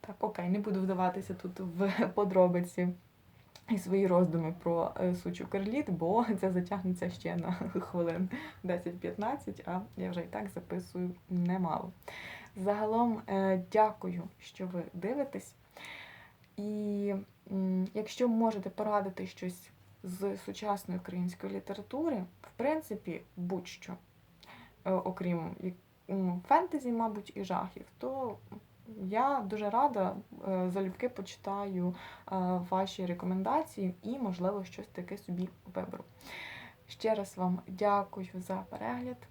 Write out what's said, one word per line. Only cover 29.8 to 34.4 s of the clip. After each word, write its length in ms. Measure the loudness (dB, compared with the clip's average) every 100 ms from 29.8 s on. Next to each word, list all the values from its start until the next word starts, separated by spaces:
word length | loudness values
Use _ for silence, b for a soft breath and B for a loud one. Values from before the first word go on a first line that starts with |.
| 6 4 2 0 -10 -8 -2
е, 220 | 2 2
залюбки 400 | 2 -2 0 -2
почитаю, 880 | -2 -10 -8 -6 -4 -2 0 0 -2
е, 400 | -12 -16 -4 0 2 2 2
ваші 360 | 2 2 -2 -2
рекомендації 880 | -2 0 0 2 2 0 -2 -2 -2
і, 180 | -6 -2
можливо, 440 | -2 2